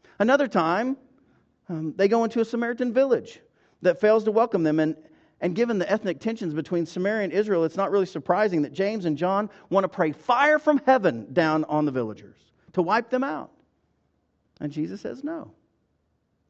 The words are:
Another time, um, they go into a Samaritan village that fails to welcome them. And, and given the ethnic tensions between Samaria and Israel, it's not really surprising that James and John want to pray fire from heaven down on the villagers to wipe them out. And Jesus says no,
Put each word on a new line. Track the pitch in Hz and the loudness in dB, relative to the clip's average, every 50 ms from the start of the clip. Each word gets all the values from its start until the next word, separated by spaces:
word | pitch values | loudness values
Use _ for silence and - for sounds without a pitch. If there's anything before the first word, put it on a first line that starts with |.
| _ _ _ - | _ _ _ -2
Another | 208 233 269 277 285 | 2 2 2 2 2
time, | 233 - 180 160 165 175 202 240 262 269 - _ _ _ _ _ _ _ _ _ _ _ _ _ | 0 0 0 0 0 0 0 -2 -4 -6 -8 _ _ _ _ _ _ _ _ _ _ _ _ _
um, | - 170 160 160 156 - | -10 -8 -8 -8 -6 -2
they | - 196 | 0 2
go | 202 233 233 226 | 2 2 2 0
into | 220 - 240 | 0 0 -2
a | 226 | -2
Samaritan | 220 240 233 233 233 247 233 254 247 214 | -2 -2 -4 -4 -4 -4 -4 -4 -2 0
village | 254 277 269 233 131 - - - - _ _ _ _ _ _ _ _ | 2 2 2 2 0 -2 -6 -18 -20 _ _ _ _ _ _ _ _
that | - 180 165 - | 0 0 2 4
fails | 214 214 220 226 208 | 4 4 4 4 2
to | 214 | 2
welcome | 202 220 - - - 180 | 2 2 2 2 2 2
them. | 160 151 156 156 | 2 2 2 2
And, | 156 160 156 - - - _ _ _ _ _ - | 2 0 -2 -6 -12 -20 _ _ _ _ _ -6
and | - 180 165 | -6 -4 -2
given | 202 247 233 226 | 0 -2 0 0
the | 190 175 - | -2 -2 -2
ethnic | 196 214 - 190 156 139 | -2 -2 -2 -4 -6 -4
tensions | - 226 226 - 202 165 147 | -4 -6 -6 -4 -6 -6 -4
between | 160 156 - 180 170 165 | -4 -4 -2 -2 -2 -2
Samaria | - - 180 185 202 220 220 202 | -4 -4 -4 -2 -2 -2 -2 -2
and | 165 151 | -2 -2
Israel, | 196 214 214 190 165 165 | -2 0 0 0 0 0
it's | 156 - | 0 -2
not | 190 196 147 | -2 -2 0
really | 190 202 185 | 0 0 0
surprising | 175 - 156 - - 180 196 214 208 175 156 | -2 -6 -4 -2 0 2 2 2 2 2 0
that | 143 131 | -2 -2
James | 139 180 196 202 220 214 175 | -2 -2 -2 -2 -2 -2 -2
and | 165 151 | -4 -2
John | 135 175 185 196 202 214 190 - - - - | -2 0 0 0 0 -2 -4 -8 -16 -6 -2
want | 170 196 190 | 0 0 0
to | 185 | 0
pray | - 196 170 156 139 | 0 0 -2 -2 -2
fire | - - - 240 247 285 302 302 | -2 0 0 2 4 4 4 4
from | 294 - 302 294 269 - | 4 4 2 2 4 4
heaven | 262 262 254 196 165 120 113 104 - - | 4 4 4 4 2 0 -2 -6 -4 0
down | 175 160 156 156 156 151 | 0 2 2 2 0 0
on | - 151 151 151 | 0 0 0 0
the | 143 | 0
villagers | 127 127 117 107 101 - 101 98 - _ _ _ _ _ _ _ - | 0 -2 -4 -4 -6 -12 -16 -20 -20 _ _ _ _ _ _ _ -2
to | 190 | -2
wipe | 165 175 208 240 233 - | 0 2 0 0 0 -2
them | 254 254 262 | -4 -4 -2
out. | - 156 135 - - _ _ _ _ _ _ _ _ _ _ _ _ _ _ _ _ _ _ _ _ _ - | -4 -6 -8 -10 -14 _ _ _ _ _ _ _ _ _ _ _ _ _ _ _ _ _ _ _ _ _ -10
And | 147 143 | -10 -8
Jesus | 143 151 156 175 190 208 | -6 -6 -6 -6 -8 -10
says | - - 247 262 | -10 -10 -10 -8
no, | 285 311 339 311 - 107 - _ _ _ _ _ _ _ _ _ _ _ _ _ _ _ _ _ _ | -10 -10 -10 -10 -12 -16 -20 _ _ _ _ _ _ _ _ _ _ _ _ _ _ _ _ _ _